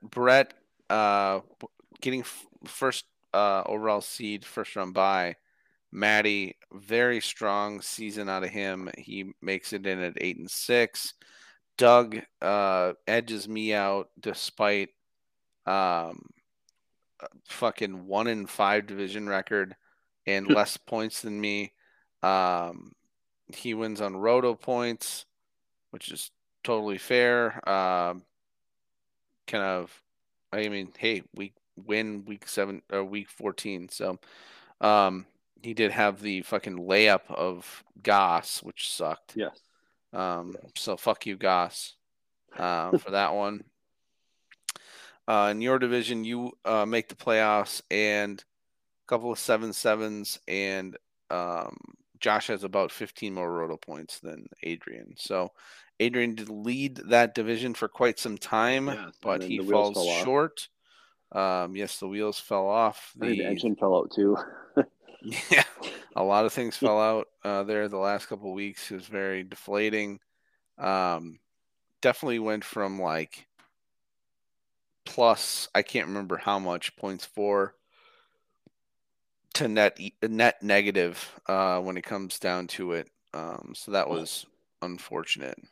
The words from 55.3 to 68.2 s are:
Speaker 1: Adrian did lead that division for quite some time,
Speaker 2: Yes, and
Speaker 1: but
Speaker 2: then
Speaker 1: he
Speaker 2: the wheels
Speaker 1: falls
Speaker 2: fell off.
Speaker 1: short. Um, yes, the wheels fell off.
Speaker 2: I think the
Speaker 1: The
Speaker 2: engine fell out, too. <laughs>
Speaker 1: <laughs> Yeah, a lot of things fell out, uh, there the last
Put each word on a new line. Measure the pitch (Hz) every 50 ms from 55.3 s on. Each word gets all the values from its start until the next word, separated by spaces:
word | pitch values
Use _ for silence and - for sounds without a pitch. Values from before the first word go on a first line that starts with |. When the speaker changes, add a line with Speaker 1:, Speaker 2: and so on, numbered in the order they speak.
| 98 92 90 92 _ _ - - - - - _ _ -
Speaker 1:
Adrian | 113 120 123 123 120 117 110
did | 110 107
lead | 107 107 104 107 117 123 135 139 139 131 - - 95
that | 120 120 120 110 -
division | 123 110 113 117 113 123 127 113
for | - 113 107
quite | - - 131 120 107
some | - - 120 104
time, | 98 - - - 110 113 120 131 135 135
Speaker 2:
Yes, | 143 123
and | 107 95 82 - _
Speaker 1:
but | - 110 90 95
Speaker 2:
then | 92 90
Speaker 1:
he | 90
Speaker 2:
the | 104 92
wheels | 98 104 107 104 101 101
Speaker 1:
falls |
Speaker 2:
fell | 101 87
off. | 87 85 85 92
Speaker 1:
short. | 127 131 143 151 156 - - - - _ _ _ _ _ _ _ _ _ _ _ - -
Um, | 98 95 95 92 92 90 87 95
yes, | 98 104 95 - -
the | 101
wheels | 95 98 104 107 104 101 -
fell | - - 101 98 95
off. | 98 104 113 113 107 104 - - - -
Speaker 2:
I | 117 110
think | 120 113 98
the | -
Speaker 1:
The | -
Speaker 2:
engine | 101 - - 113 104
fell | - - 95 92
out, | 90 - -
too. | - 107 101 101 101 -
<laughs> | - - - - - - - -
Speaker 1:
<laughs> | - - _ _ _ - - - - 110 113 - - -
Yeah, | - - - - - - - - - - - - -
a | - 92
lot | 95 101 104 110
of | 107 -
things | 139 120 113 -
fell | - 139 113 107 107
out, | 107 110 110 110 - - _ _ -
uh, | 101 101 98 98
there | 101 110 104 104 101
the | 101
last | 95 95 101 101 104